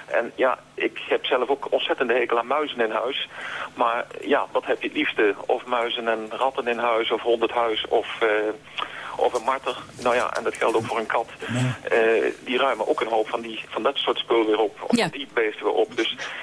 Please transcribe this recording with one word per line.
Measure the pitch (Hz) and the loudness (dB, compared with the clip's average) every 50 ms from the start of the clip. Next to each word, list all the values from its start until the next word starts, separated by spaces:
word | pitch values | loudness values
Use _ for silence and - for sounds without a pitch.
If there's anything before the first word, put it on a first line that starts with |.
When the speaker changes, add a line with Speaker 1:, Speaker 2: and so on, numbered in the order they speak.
| - | -6
Speaker 1:
En | - - 113 120 110 - | -2 0 0 0 -2 0
ja, | - 131 127 - - - - - | 0 2 2 2 0 -6 -12 -6
ik | - - - - - - - | -4 -4 -4 -4 -4 -2 0
heb | 135 - - | 0 0 0
zelf | - 143 127 123 123 | 0 0 2 2 0
ook | 143 - - - | 0 -2 0 0
ontzettende | - 139 - - 165 - 135 120 123 | 0 0 2 0 0 0 0 2 2
hekel | 127 120 117 120 117 | 2 2 2 0 0
aan | 117 | 0
muizen | 123 139 156 151 139 - 120 | 0 0 0 0 -2 -2 0
in | 113 110 | 0 0
huis. | 110 107 110 127 143 - - - - - - - - - - - - | 0 0 -2 -2 -2 -4 -6 -8 -10 -12 -10 -10 -8 -8 -10 -6 -2
Maar | 127 123 117 117 120 - - - - | 0 2 2 2 0 -4 -6 -8 -6
ja, | - - 139 127 95 - | -2 2 2 2 2 0
wat | - 127 - | -2 -2 0
heb | - 117 - | 0 -2 -2
je | - 101 | -4 -4
het | 110 | -2
liefste? | 147 147 - - - 110 101 98 - - | -2 -2 0 2 2 4 2 2 0 0
Of | - 123 120 - | -2 -2 -2 -2
muizen | 123 123 120 117 120 117 117 113 113 | -2 -2 0 0 0 -2 -2 -2 -2
en | 110 110 110 110 | -2 -2 -4 -6
ratten | 113 104 123 131 - 127 117 120 | -4 0 0 0 0 -2 -2 -2
in | 117 113 | -2 0
huis, | 120 120 117 113 113 113 | 2 2 2 2 2 0
of | 117 107 | 0 0
hond | - 120 117 113 | 2 2 2 2
het | 113 110 | 2 0
huis, | - 120 117 113 110 107 - - | 2 2 2 2 0 -2 0 0
of, | - 117 101 - - - | 2 0 0 0 -2 0
eh, | 113 110 107 107 107 107 107 - - - - - - - - - - - - | 2 2 2 2 0 0 -4 -6 -10 -12 -10 -8 -8 -8 -10 -12 -12 -8 -2
of | - - 120 120 | 0 2 2 2
een | 120 113 | 0 0
marter. | 127 131 135 - 131 123 - - - - - | 0 -2 0 -2 -4 -6 -6 -8 -14 -8 -2
Nou | 120 123 120 | 2 2 2
ja, | 123 107 - - | 2 2 0 -2
en | - 117 | -2 -2
dat | 107 - | -2 -2
geldt | - 117 117 113 | 0 2 2 2
ook | 117 117 | 2 0
voor | 110 110 117 | 0 -2 -2
een | 110 | -2
kat. | - 127 120 117 - - - - - | 0 0 -2 -2 -4 -8 -10 -6 -2
Speaker 2:
Ja. | 117 123 127 127 123 - - - - | 0 0 0 0 0 -4 -2 2 4
Speaker 1:
Eh, | 117 113 113 113 101 - - - - - | 4 6 6 6 4 4 2 0 -4 -4
die | 135 123 123 | -2 0 2
ruimen | 135 135 117 110 104 - | 2 2 2 0 0 0
ook | 151 - | 0 0
een | - 113 | 0 2
hoop | 113 110 107 - | 2 2 2 0
van, | 120 117 | -2 -6
die, | 117 113 113 - - - | -4 -6 -8 -10 -10 -8
van | - 117 | -4 -2
dat | 110 139 139 | 0 0 0
soort | - - 131 117 - | 0 0 0 0 0
spul | - - 120 117 110 | 0 2 4 4 4
weer | 107 107 104 | 4 4 4
op. | 110 101 - - | 2 0 -2 -4
Of | 95 - - | -6 -2 0
Speaker 3:
Ja. | 117 175 156 | 0 0 -2
Speaker 1:
van | - 139 | -2 -6
die | 135 - - | -10 -4 0
beesten | 120 113 107 104 - 104 | 0 0 0 0 -2 -2
weer | 101 - | 2 2
op. | - 110 104 123 | 2 2 2 0
Dus | 117 113 - - - - - - - | -2 -2 -2 -4 -6 -8 -10 -10 -10